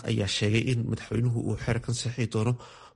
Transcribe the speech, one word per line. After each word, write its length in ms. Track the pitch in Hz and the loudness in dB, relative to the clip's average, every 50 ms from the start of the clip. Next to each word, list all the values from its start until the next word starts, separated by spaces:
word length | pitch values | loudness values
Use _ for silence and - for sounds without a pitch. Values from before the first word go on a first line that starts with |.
| - 113 | 0 0
ayaa 160 | 110 110 101 92 | 0 2 2 0
sheegay 360 | - - 107 104 107 117 - 131 | 0 0 2 4 4 4 4 2
in 120 | 127 117 117 | 2 0 0
madaxweynuhu 560 | 117 110 104 - - 104 110 120 123 117 120 | 0 -2 -4 -4 -2 0 0 2 2 2 0
uu 160 | - 107 107 | 0 -2 -2
xeerkan 400 | 101 - - 113 113 - - 117 | -2 0 0 0 0 0 -2 -2
saxiixi 320 | - - 123 120 - 117 101 | -2 -2 -4 -2 -2 -2 0
doono 260 | - 110 107 120 127 120 - - - - - - - | 0 2 2 2 2 0 -4 -10 -20 -20 -20 -20 -20